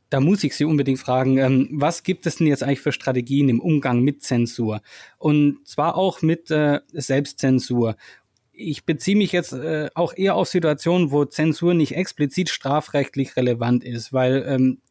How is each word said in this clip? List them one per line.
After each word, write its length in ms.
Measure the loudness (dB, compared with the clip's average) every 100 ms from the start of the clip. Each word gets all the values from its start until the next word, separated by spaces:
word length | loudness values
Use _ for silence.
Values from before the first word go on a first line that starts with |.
| _
da 120 | 0
muss 220 | 2 2
ich 120 | -2 -2
Sie 80 |
unbedingt 340 | 0 2 0 -2
fragen, 380 | 0 0 2 2
ähm, 320 | 4 2 2
was 300 | 0 -2 -2
gibt 220 | -4 -4 -4
es 100 | 0
denn 100 | 2
jetzt 160 | 2
eigentlich 180 | 0 -2
für 120 | -2
Strategien 580 | -4 -2 -2 0 2 2
im 100 | 2
Umgang 400 | 2 0 2 2
mit 220 | 2 -2
Zensur? 580 | -2 0 0 -2 -4 -6 -10 -20 -20 _
Und 420 | 0 4 2 0 -6
zwar 300 | -2 -2 0
auch 260 | -2 0
mit, 280 | 0 0 -2
äh, 300 | 0 2 0 -4
Selbstzensur. 1040 | -8 -2 -2 -2 -2 0 2 0 0 0 -4 -14 -20 _ _ _
Ich 320 | -12 -8 -6 -4
beziehe 300 | -2 2 2
mich 160 | 2
jetzt, 200 | 0 -4
äh, 380 | -6 -4 -4 -4
auch 200 | -2 -4
eher 220 | -2 0 0
auf 120 | 0
Situationen, 600 | 0 0 0 0 2 2
wo 160 | 2 0
Zensur 480 | 0 0 0 2
nicht 200 | 2 0
explizit 540 | -2 -6 -2 -2 -2 -4
strafrechtlich 880 | -4 -2 -2 -2 -2 -2 -4 -4 -2
relevant 480 | 0 0 0 0
ist, 300 | -2 -10 -4
weil, 300 | 0 2 0 0
ähm, 320 | 2 2 0 _